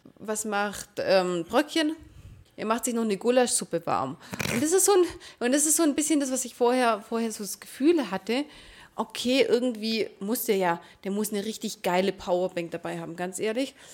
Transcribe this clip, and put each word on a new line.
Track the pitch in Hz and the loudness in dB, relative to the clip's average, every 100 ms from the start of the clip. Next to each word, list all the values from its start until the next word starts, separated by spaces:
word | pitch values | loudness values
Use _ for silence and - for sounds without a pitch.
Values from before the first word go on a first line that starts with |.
| - - | -20 -14
was | 208 214 110 | -8 -6 -2
macht, | 101 - - - - | -2 -2 -4 -12 -4
ähm, | - 190 180 175 165 | 2 4 2 -2 0
Bröckchen? | 233 302 330 302 311 - - - - - - | 0 0 0 -2 -4 -12 -20 -20 -20 -18 -8
Er | 214 | -4
macht | 233 254 | -2 -2
sich | |
noch | 233 | -2
eine | 226 196 | 0 0
Gulaschsuppe | 233 254 240 - 190 170 | 2 4 4 0 -2 -4
warm. | - 95 131 - - - - | 0 -2 -2 -6 -12 -8 -4
Und | 233 | -2
das | 302 | 2
ist | 370 370 | 4 6
so | |
ein, | 403 349 - - - 240 | 4 4 -2 -16 -4 0
und | |
das | 285 302 | 2 2
ist | 294 | 2
so | |
ein | 330 | 2
bisschen | 277 302 311 | 2 2 0
das, | 277 | 0
was | 262 240 | -4 -4
ich | |
vorher, | - 240 254 240 214 208 | 0 2 4 2 0 -2
vorher | 226 226 | -4 -2
so | 214 | -4
das | 202 - | -10 -10
Gefühl | - - 285 349 214 | -12 0 4 4 2
hatte, | 190 - 240 294 - - - - - | -4 -2 -2 -2 -10 -20 -20 -14 -8
okay, | 226 - 240 262 240 | -8 -4 2 4 6
irgendwie | 233 254 214 220 226 - - | 4 2 -2 -2 -2 -2 -6
muss | 196 254 - | -4 -2 0
der | 190 | 2
ja, | 180 170 - - | 2 0 -4 -12
der | 196 | -6
muss | 202 214 | -4 -2
eine | 202 | -4
richtig | 208 220 220 - | -6 -6 -8 -4
geile | 190 180 196 | 0 2 0
Powerbank | 185 - 180 185 175 170 | -2 -2 0 0 -4 -6
dabei | 165 170 170 | -8 -8 -8
haben, | 165 170 | -8 -8
ganz | 180 190 | -8 -4
ehrlich. | 214 220 269 - - | -4 -2 -4 -6 -20